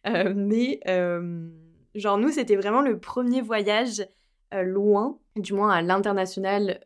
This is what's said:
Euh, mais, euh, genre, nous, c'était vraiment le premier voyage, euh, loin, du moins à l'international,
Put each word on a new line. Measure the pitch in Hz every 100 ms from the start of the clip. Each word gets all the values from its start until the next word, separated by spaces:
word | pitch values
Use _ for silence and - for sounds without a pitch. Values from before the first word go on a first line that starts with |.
Euh, | - 233 196 202
mais, | 202 220 247 - -
euh, | 185 180 175 175 170 165 160 165 _ _
genre, | 214 208 202
nous, | 254
c'était | 302 233 202
vraiment | 202 233
le | 277 214
premier | - - 247 254
voyage, | 220 220 202 208 247 208 190 _ _ _ _
euh, | 196
loin, | 185 196 208 202 233 - _ -
du | 185
moins | 196 208
à | 180
l'international, | 170 190 202 196 185 190 190 202 202 175